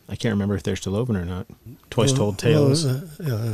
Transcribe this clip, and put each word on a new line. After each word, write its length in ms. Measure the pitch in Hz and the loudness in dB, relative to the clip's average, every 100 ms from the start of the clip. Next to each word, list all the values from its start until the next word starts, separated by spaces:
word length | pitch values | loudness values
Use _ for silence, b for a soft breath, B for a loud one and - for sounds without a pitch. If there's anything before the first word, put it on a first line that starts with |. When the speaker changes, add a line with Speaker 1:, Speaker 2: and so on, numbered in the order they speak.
| - | -14
Speaker 1:
I 80 | 101 | -4
can't 160 | 117 | -2
remember 240 | 101 101 101 | 0 0 0
if 80 | |
they're 140 | 104 95 | -2 -4
still 180 | 95 98 | -2 -2
open 200 | 123 98 | -2 -2
or 100 | 85 | -4
not. 200 | 92 - - 110 - - | -8 -10 -16 -20 -20 -6
Twice 220 | - 135 | 0 2
Speaker 2:
Well, 60 | 131 | 2
Speaker 1:
Told 220 | 104 101 | 0 0
Tales. 460 | 120 151 135 151 139 | 4 4 6 4 2
Speaker 2:
well, 100 | 131 | -2
uh, 60 | 175 - | -6 -8
yeah, 340 | 160 107 113 | -4 -2 -2